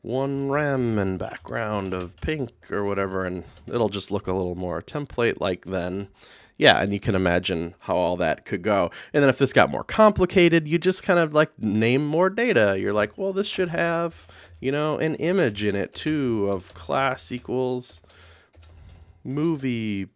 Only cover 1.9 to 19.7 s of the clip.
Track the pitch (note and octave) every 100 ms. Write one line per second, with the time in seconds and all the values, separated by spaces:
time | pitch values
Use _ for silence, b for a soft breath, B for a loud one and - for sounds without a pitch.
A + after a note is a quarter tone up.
1.9 | F#2 F2+ - - D#3 B2 _ - G2 G2+
2.9 | G2 G2 F#2+ F#2 F2+ - B - A#2+ A2
3.9 | G2 - G2 - F#2+ F2+ F2 F2+ E2+ -
4.9 | D3 C#3+ - A#2 - G2 F#2 E2 F#2 F2
5.9 | F#2+ G2+ B B B B - D3 D#2+ G2+
6.9 | G2+ - F#2+ F#2 F2 F2+ F2 E2+ - -
7.9 | F2+ F2 F2+ E2+ D#2 - F#2+ F#2+ G2+ F2
8.9 | B B D3+ C#3 - C3 - D2 C#2 -
9.9 | - G#3+ G#3 F3+ G3 F3 E3 D3+ E3 F3
10.9 | F3+ - F3 D#3+ D3+ D#3 - G#2+ G#2 A2+
11.9 | C3 D3 D#3 F#3 G#3 A#3+ D#3+ G#2 G2 G2+
12.9 | D3 G#3 - G3 F#3+ G3+ - F3+ E3 E3+
13.9 | E3+ E3+ - - B B B C3 C#3+ D#3
14.9 | D3+ D#3 D3 E3 F#3 C#3 G#2 G#2 G2 F#2
15.9 | - D#3 D#3 C3 A2+ G2+ G2 - - -
16.9 | C3+ C3+ C3 - B2 - B2 B2+ B2+ B2
17.9 | - b b b b b b b b b
18.9 | b b b B2 C#3 E3 D#3 C3